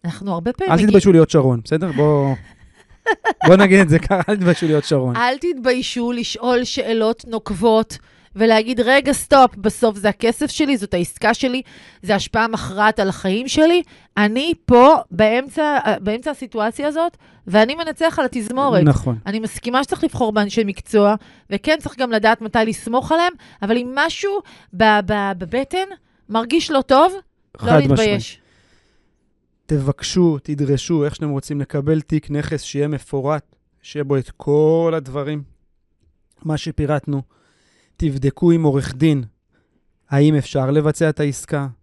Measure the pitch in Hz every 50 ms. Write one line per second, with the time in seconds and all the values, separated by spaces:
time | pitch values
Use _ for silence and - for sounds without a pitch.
0 | _ 175 160 - 196 196 180 170 165 233 254 - 381 381 175 175 190 214 202 202
1 | - 196 180 165 160 - - 160 135 131 123 117 107 - 156 160 170 185 143 135
2 | 147 151 151 143 139 139 135 - - - - _ _ _ _ _ _ _ - _
3 | _ 453 415 _ _ 453 349 _ - 160 175 190 202 190 185 196 196 156 151 165
4 | - - 202 185 170 - 208 208 185 175 170 - - 160 156 147 143 - 156 139
5 | 127 127 120 226 240 247 262 285 - 349 349 262 233 262 247 254 254 - - 247
6 | 233 240 247 240 233 - - - - 247 247 240 254 233 - 285 - 208 226 226
7 | 214 220 233 _ - 240 226 220 - - 214 165 196 233 220 220 220 _ - -
8 | _ _ _ _ _ _ - 196 220 226 226 220 220 226 262 220 240 226 262 277
9 | 269 262 277 - - - 302 277 262 240 - 208 190 220 196 - - 226 208 202
10 | 190 214 - _ - 226 - - 294 - - - 320 277 285 220 196 - - 180
11 | 175 - - - - 320 233 - - 254 - 262 254 _ - - - - _ _
12 | - 180 214 196 - - - 226 220 233 226 - - - 190 196 208 220 220 -
13 | 202 190 185 - - 190 185 220 247 269 - - 311 330 339 349 330 _ - _
14 | _ _ _ - 214 208 214 247 285 330 285 - _ - 247 240 247 277 320 277
15 | - _ 180 170 214 214 226 247 269 277 - 320 302 302 294 262 - 220 202 -
16 | 196 202 214 240 254 311 285 - 269 226 - 226 208 226 226 - 277 294 294 320
17 | 330 349 _ _ _ _ _ _ _ - 175 214 220 233 285 330 339 320 302 -
18 | 330 330 320 - 277 247 - 247 214 208 240 262 277 277 233 185 156 151 139 -
19 | - 135 120 110 - - 196 220 220 214 - - _ 240 240 262 277 - - -
20 | - 302 - - 240 220 214 214 202 202 - 226 226 196 190 - - - - 208
21 | 202 202 214 208 - - - _ _ _ 196 196 - 311 311 320 - 294 - 240
22 | 262 247 226 214 208 220 226 - 220 214 - 240 220 220 220 - - 226 226 254
23 | 262 - 320 330 349 359 349 - - - - _ - 202 226 247 247 247 254 277
24 | 294 330 - - - 403 392 403 - - - - _ _ - 180 220 220 214 208
25 | 202 180 214 208 202 196 196 180 185 160 190 247 269 269 - 370 381 392 392 _
26 | _ _ _ _ _ _ 208 226 233 240 285 339 - - 311 269 262 - - 269
27 | 311 370 370 392 - _ _ _ _ _ _ - 107 110 160 151 139 135 139 127
28 | 220 214 - - 113 - - _ _ _ _ _ _ _ _ _ _ _ _ _
29 | _ _ _ _ _ _ _ _ _ _ _ _ _ _ 156 147 135 135 139 -
30 | - - - 185 175 170 156 139 - - 151 143 147 135 143 131 - - 170 160
31 | 143 151 139 - 160 147 143 139 - - 147 143 139 - - 147 139 147 160 156
32 | 151 _ - 151 - - 147 147 147 - 160 143 - - - 139 143 147 151 131
33 | - _ - 139 131 139 156 147 - _ _ _ _ _ _ _ _ - - 147
34 | 147 139 139 135 123 - - _ - 147 143 151 156 156 160 165 165 165 160 160
35 | 139 127 127 147 139 143 151 147 139 - _ _ _ _ _ _ _ _ _ _
36 | _ _ _ _ _ _ _ _ - 156 156 147 - 165 - - 151 139 151 143
37 | - - 143 139 131 _ _ _ _ _ _ _ _ _ _ _ _ _ _ _
38 | - 156 135 135 127 139 - - - 170 170 165 160 147 135 139 131 - 131 127
39 | 151 160 151 139 123 110 _ _ _ _ _ _ _ _ _ _ _ _ _ _
40 | _ _ 139 139 147 151 156 147 131 - - 143 131 131 143 156 147 156 147 -
41 | 170 156 156 - 151 143 131 - - - - 147 139 135 120 _